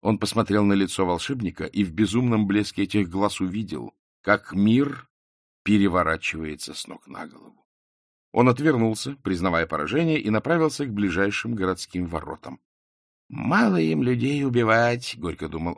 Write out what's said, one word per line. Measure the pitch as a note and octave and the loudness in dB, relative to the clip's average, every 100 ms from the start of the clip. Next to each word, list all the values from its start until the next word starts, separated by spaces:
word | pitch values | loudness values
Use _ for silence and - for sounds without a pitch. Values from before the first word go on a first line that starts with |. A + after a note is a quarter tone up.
Он | G#2+ G#2 | 0 0
посмотрел | G#2 A2 - G2+ | 0 -2 2 2
на | G2+ | 4
лицо | G2 G2 - F#2 | 4 2 0 0
волшебника | F2 - C3+ G2+ - | 0 -2 -4 -4 -6
и | D#2+ - | -6 -2
в | G2 | -2
безумном | D#2+ G#2+ G#2+ B2 A2+ G2+ | 2 0 2 2 2 2
блеске | G2+ G#2 - | 2 0 -2
этих | G2 G#2+ F#2 | -2 0 -2
глаз | F2+ G2+ - | 0 -2 0
увидел, | F#2+ G2 G#2 D2+ A#1 _ _ _ | -4 -4 -6 -8 -12 _ _ _
как | - G2+ - | 0 0 0
мир | F#2 G2+ A#2 C#3 - - _ _ _ _ _ | 2 4 4 2 -4 -16 _ _ _ _ _
переворачивается | - G#2 G2 F2+ E2 D#2+ - D#2+ D#2 D2+ - | 2 4 4 2 0 0 -4 -6 -8 -8 -12
с | D2+ - | -12 -14
ног | - - | -16 -18
на | - - | -16 -16
голову. | - - _ _ _ _ _ _ _ _ | -18 -20 _ _ _ _ _ _ _ _
Он | - B2 | 2 2
отвернулся, | B2 D3+ C3 A2+ A2 C3 C#3 | 4 2 2 2 0 -6 -8
признавая | - F#2 F#2 E2 E2 | -4 -2 0 0 0
поражение, | D#2 D2+ B2+ E3 D#3 | -2 -2 0 0 0
и | - | 0
направился | A2 C3 E3+ D#3+ - C#3+ | -2 0 2 0 0 -6
к | |
ближайшим | G#2 G2+ E2+ G2 G2+ A2+ | -2 -2 0 0 -2 -6
городским | A2+ F#2 F2+ - F2+ F2 | -2 -2 -2 -6 -6 -4
воротам. | E2 - D2+ - C#2+ _ _ _ _ _ _ _ | -6 -8 -14 -14 -18 _ _ _ _ _ _ _
«Мало | - - F#3 A3+ F3+ | -6 0 2 2 2
им | D#3+ D#3+ | 2 0
людей | B2+ B2 B2+ C#3+ | 0 0 0 0
убивать», — | C#3 A#2+ A2+ A2 A#2+ B2 B2 - | 0 2 4 4 4 0 -6 -8
горько | F2 D#2 E2 | -8 -6 -8
думал | D#2+ E2 | -6 -6